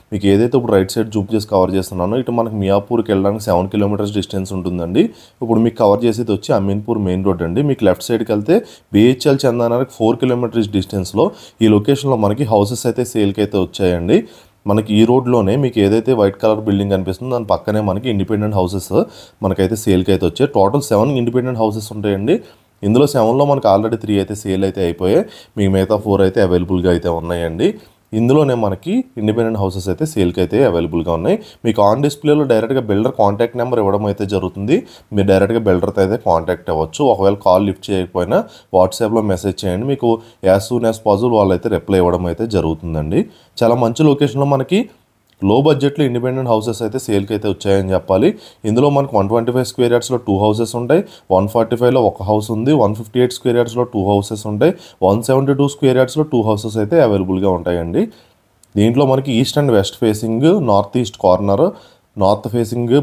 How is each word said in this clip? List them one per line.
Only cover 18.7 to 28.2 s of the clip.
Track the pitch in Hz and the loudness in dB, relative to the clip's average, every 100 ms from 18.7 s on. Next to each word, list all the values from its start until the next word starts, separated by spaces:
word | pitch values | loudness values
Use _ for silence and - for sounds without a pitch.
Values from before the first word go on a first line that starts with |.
| 95 - 107 226 - - - | -4 -2 -2 -2 -8 -20 -6
మనకైతే | 98 95 95 110 | -2 0 -2 -2
సేల్‌కి | 110 92 95 | 0 0 2
అయితే | 90 87 | 0 0
వచ్చాయి. | - 143 107 | 0 0 2
టోటల్ | 95 139 - | 2 0 0
సెవెన్ | 104 127 131 | 0 2 0
ఇండిపెండెంట్ | 120 123 127 117 | -2 -2 -2 -2
హౌసెస్ | 110 107 107 | -2 -2 -8
ఉంటాయండి. | 107 104 98 110 214 - _ _ - | -6 -2 -2 0 -2 -4 _ _ -6
ఇందులో | 101 120 143 | 0 2 2
సెవెన్లో | 123 110 131 143 | 2 2 2 2
మనకి | 135 107 | 2 2
already | 98 110 113 | 2 0 -4
త్రీ | 104 101 | -2 -2
అయితే | 98 101 | -2 -6
సేల్ | 104 95 | -4 -2
అయితే | 95 98 | -2 -2
అయిపోయాయి. | 87 85 92 147 226 - - | -2 0 0 0 0 -10 -10
మీకు | 107 98 | -2 0
మిగతా | 95 95 104 | 2 2 0
ఫోర్ | 104 98 95 | 2 2 2
అయితే | 110 | 2
అవైలబుల్గా | 92 90 90 92 90 | 2 2 0 0 0
అయితే | 85 87 82 | 0 0 -4
ఉన్నాయండి. | 82 85 82 82 170 220 - _ - | -4 -6 -4 -2 -2 -2 -14 _ -8
ఇందులోనే | 110 | -2